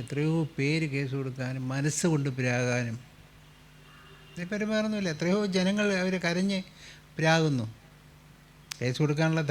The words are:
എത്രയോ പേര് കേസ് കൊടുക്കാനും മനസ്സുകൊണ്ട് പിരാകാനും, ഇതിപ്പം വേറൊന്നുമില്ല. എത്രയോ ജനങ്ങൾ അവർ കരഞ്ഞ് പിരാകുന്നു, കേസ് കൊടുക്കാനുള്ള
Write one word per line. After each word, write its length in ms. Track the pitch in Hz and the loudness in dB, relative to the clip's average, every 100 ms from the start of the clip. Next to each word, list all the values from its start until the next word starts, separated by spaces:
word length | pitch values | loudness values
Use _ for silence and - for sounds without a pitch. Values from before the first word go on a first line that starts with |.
എത്രയോ 320 | 117 143 156 165 151 - | -4 -2 0 0 -2 -2
പേര് 280 | 139 160 156 | 0 0 0
കേസ് 200 | 139 139 139 | -2 -4 -4
കൊടുക്കാനും 440 | 131 127 127 131 127 | -6 -6 -6 -4 -4
മനസ്സുകൊണ്ട് 560 | 135 147 - 180 156 139 127 | -2 -2 0 2 2 0 0
പിരാകാനും, 600 | 127 123 123 123 117 113 - - - - - - - - - - - - - 170 | 0 2 2 0 -2 -6 -12 -20 -20 -20 -20 -20 -20 -20 -20 -20 -20 -20 -18 -12
ഇതിപ്പം 340 | 175 208 214 | -6 -4 0
വേറൊന്നുമില്ല. 360 | 214 214 214 185 151 | 0 0 0 -2 0
എത്രയോ 240 | 170 208 208 185 | 2 2 2 2
ജനങ്ങൾ 300 | 185 208 208 190 | 2 2 2 2
അവർ 100 | 185 185 170 | 0 0 0
കരഞ്ഞ് 320 | 175 196 190 185 - - - - - | 0 0 0 -6 -16 -20 -20 -12 0
പിരാകുന്നു, 500 | 160 165 156 131 110 - - - - - - - - - - - | 4 4 4 0 -4 -10 -20 -20 -20 -20 -20 -20 -20 -20 -16 -6
കേസ് 180 | 123 127 | -4 0
കൊടുക്കാനുള്ള 400 | 151 147 160 160 147 | 0 2 2 2 2